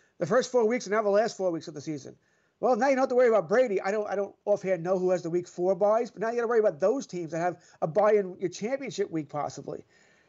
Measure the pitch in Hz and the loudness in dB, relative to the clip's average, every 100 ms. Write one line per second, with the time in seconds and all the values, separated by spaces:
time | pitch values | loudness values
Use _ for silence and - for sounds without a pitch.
0 | _ - 156 233 - 254 220 240 185 214 | _ -8 0 0 2 2 2 0 -2 0
1 | 208 202 226 - 185 165 175 151 147 151 | 2 2 2 0 -4 -4 -8 -12 -10 -10
2 | 123 131 _ _ _ - 220 240 269 262 | -10 -20 _ _ _ -4 0 2 2 2
3 | 262 247 247 220 156 220 254 185 190 214 | 2 4 4 4 2 2 2 0 -2 -2
4 | 208 190 196 - - 202 185 180 170 190 | -2 -4 -6 -6 -2 0 0 -2 0 0
5 | 185 180 165 175 175 - 180 190 202 220 | 2 0 0 -4 -4 -4 0 2 2 2
6 | 247 - 220 240 226 233 214 147 190 269 | -2 -6 -4 -2 0 2 2 2 0 0
7 | - 180 165 165 175 165 _ - 175 151 | -4 -8 -6 -4 -4 -4 _ -6 -2 2
8 | 208 214 185 180 185 - 208 277 262 175 | 4 4 2 -4 -6 -4 -6 -4 -6 -6
9 | 196 160 143 147 143 143 - - - _ | -4 -4 -6 -6 -6 -8 -12 -12 -14 _
10 | _ _ | _ _